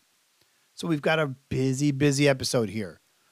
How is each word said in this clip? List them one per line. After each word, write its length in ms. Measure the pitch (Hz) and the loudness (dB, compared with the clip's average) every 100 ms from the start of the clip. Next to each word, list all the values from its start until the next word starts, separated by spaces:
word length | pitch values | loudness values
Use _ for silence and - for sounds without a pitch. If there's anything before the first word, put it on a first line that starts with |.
| _ _ _ _ _ _ _ | _ _ _ _ _ _ _
So 140 | - 180 | -10 -4
we've 140 | 156 | -2
got 180 | 165 160 | 0 0
a 160 | 151 131 - | 0 -4 -8
busy, 420 | 131 135 131 147 | -2 -2 0 0
busy 380 | 135 147 139 143 | 2 2 4 2
episode 400 | 135 - 135 110 | 2 0 -2 -2
here. 320 | 104 95 78 _ _ _ | -4 -8 -12 _ _ _